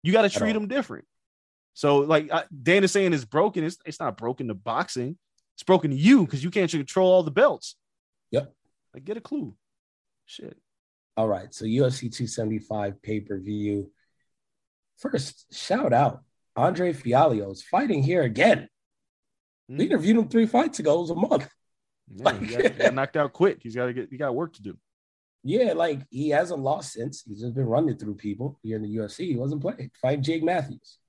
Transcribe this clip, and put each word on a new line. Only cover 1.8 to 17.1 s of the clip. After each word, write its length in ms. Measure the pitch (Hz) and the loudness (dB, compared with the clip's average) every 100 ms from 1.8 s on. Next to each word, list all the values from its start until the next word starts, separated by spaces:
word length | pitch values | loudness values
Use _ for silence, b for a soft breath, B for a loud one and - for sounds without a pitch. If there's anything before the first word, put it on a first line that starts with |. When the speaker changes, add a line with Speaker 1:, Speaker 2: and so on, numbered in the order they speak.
| 147 143 | 4 4
Speaker 1:
like, 320 | 143 160 151 | 6 2 2
I, 140 | 160 - 143 | -2 -4 -4
Dana 260 | 127 190 190 | 4 4 4
saying 260 | 202 190 | 4 2
it's 120 | 156 113 | 0 0
broken. 380 | 151 202 180 | 0 2 0
It's, 140 | 160 175 - | -6 -6 -16
it's 140 | 151 | -8
not 180 | 147 101 | -8 -6
broken 300 | 120 127 123 | -8 -6 -8
to 60 | |
boxing. 640 | 101 120 117 180 - 123 175 _ _ _ - | -8 -6 -4 -4 -6 -8 -10 _ _ _ -16
It's 80 | |
broken 280 | - 185 160 | 2 2 4
to 60 | 139 | 2
you 280 | 175 269 156 | 6 6 6
'cause 180 | 139 | -2
you 80 | 160 | -4
can't 200 | 190 175 | -2 0
control 400 | 160 131 - 185 | -2 -2 2 6
all 120 | 185 | 6
the 80 | 160 | 4
belts. 440 | 143 269 151 - - _ _ _ _ _ | 4 4 2 -10 -18 _ _ _ _ _
Speaker 2:
Yep. 220 | 123 139 _ _ _ _ | -4 -4 _ _ _ _
Speaker 1:
Like, 100 | - 139 | -20 -12
get 120 | 220 | -12
a 40 | |
clue. 340 | - 294 139 101 _ _ _ _ _ _ _ | -10 -10 -10 -14 _ _ _ _ _ _ _
Shit. 320 | - - - _ _ _ _ _ - | -20 -20 -20 _ _ _ _ _ -4
Speaker 2:
All 100 | 110 | -2
right. 260 | 95 - | -2 -6
So 120 | - 110 | -10 -2
U 200 | 117 135 | 2 2
F 80 | |
C 160 | 131 120 | 0 -8
two 180 | - 117 | -8 -8
seventy-five 760 | - 107 107 - 107 101 98 | -4 -4 -4 -6 -6 -6 -8
pay-per-view. 880 | - 110 101 98 92 104 104 101 101 _ _ _ _ _ _ _ _ _ _ _ | -6 -6 -6 -10 -6 -6 -4 -4 -6 _ _ _ _ _ _ _ _ _ _ _
First, 560 | 277 170 135 - _ | -6 -6 -6 -14 _
shout 400 | - - 208 294 | -14 -4 -2 2
out. 300 | 120 139 - _ _ _ - | 4 2 -2 _ _ _ -2
Andre 380 | 147 180 180 | 0 0 -4
Fialho 580 | 135 - | -4 0